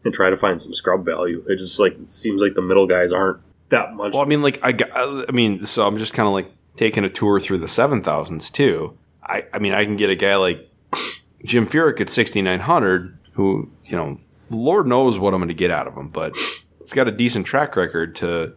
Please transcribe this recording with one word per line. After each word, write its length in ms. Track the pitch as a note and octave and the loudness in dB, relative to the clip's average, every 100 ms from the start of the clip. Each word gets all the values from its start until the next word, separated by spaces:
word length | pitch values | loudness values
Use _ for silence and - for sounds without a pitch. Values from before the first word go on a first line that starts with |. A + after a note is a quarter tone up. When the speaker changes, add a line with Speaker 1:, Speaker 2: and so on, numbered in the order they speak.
Speaker 1:
and 80 | A#2 | -4
try 160 | - F#2+ | 2 2
to 80 | F#2+ | 4
find 240 | G2+ E2+ | 0 0
some 120 | - | -6
scrub 300 | - - F#2 | -4 0 0
value. 400 | E2+ D#2+ F2 E2 - | 0 -2 -4 -4 -4
It 80 | F#2+ | -4
just, 240 | F#2 - | -2 2
like, 180 | G2 - | 2 0
it 80 | - | -8
seems 340 | - A2+ G2 | -6 -2 0
like 120 | G2+ | 0
the 80 | F#2+ | 0
middle 260 | F#2 F#2+ F#2+ | 2 4 4
guys 240 | F2+ F2+ | 4 2
aren't 280 | F2+ F#2+ E2 _ _ _ | 2 0 -2 _ _ _
that 220 | A#2+ - | 0 0
much. 200 | G#2+ G#2 | -6 -2
Speaker 2:
Well, 80 | C3 | 0
I 40 | |
mean, 160 | C#3+ D3 | 2 2
like, 160 | C#3+ C#3 | 2 0
I, 80 | B2+ | -2
g-, 140 | A#2+ A#2 | 0 -2
I, 300 | B2+ C3 C#3 B2 | -2 -4 -4 -2
I 40 | |
mean, 320 | B2 A2+ F#2+ | 2 2 2
so 200 | G2+ - | -4 0
I'm 120 | G2+ G#2+ | 2 0
just 160 | G#2+ | -4
kinda, 160 | - G#2+ | 0 0
like, 200 | G2 - _ _ - | 0 -4 _ _ -2
taking 260 | A2+ G#2+ | 0 0
a 60 | G2 | -2
tour 320 | - G#2 G2+ | 0 2 2
through 160 | - F#2+ | 0 -4
the 100 | D#2+ | -2
seven 340 | - C#3 B2+ | 0 2 2
thousands 480 | E2 D2+ D#2+ D#2+ - | 0 -2 -4 -8 -6
too. 480 | - C#3 E2 D#2 - _ _ | 0 2 2 -6 -12 _ _
I, 220 | - F#2+ - | -8 -8 -6
I 80 | G#2 | -4
mean, 140 | G2+ | -2
I 100 | G2 | 0
can 140 | G#2 G#2 | 0 0
get 120 | G2+ | 0
a 60 | |
guy 200 | F#2 G2 G2 | 2 2 2
like 320 | F#2 E2 - _ _ - - - _ _ | 2 -2 -10 _ _ -8 -8 -12 _ _
Jim 240 | G#2 A#2+ A2 | 0 0 2
Furyk 340 | D#3 D#3+ A#2 | 2 2 0
at 80 | G2 | -2
sixty-nine 520 | - A2 G#2 F#2+ F#2 | 0 0 0 0 0
hundred, 580 | G#2 E3+ G2+ F#2 F2+ - _ | 0 2 2 0 -2 -18 _
who, 380 | - G2 G2+ - _ | -2 0 0 -6 _
you 120 | - | -8
know, 240 | F#2 D2+ C#2 _ _ _ | -6 -6 -10 _ _ _
Lord 380 | A2+ B2+ G3+ C#3 | -4 0 2 2
knows 300 | B2 C3 G2+ | 4 4 2
what 140 | G2 | 0
I'm 60 | F#2 | 0
gonna 120 | F2 | -2
get 160 | E2 F2+ | 0 0
out 140 | D#2+ - | 0 -4
of 60 | |
him, 140 | C#2+ D2 | -10 -10
but 260 | F2 D#2 - - - _ _ | -8 -8 -6 -8 -10 _ _
he's 120 | - | -4
got 140 | C#3 B2 | 0 0
a 40 | |
decent 340 | G#2 A#2+ A#2+ | 2 0 0
track 300 | F2+ C3+ D3 | -2 -2 0
record 400 | - F2 E2 E2 - | 0 0 -2 -4 -4
to 360 | F2 E2+ D#2+ | -4 -4 -4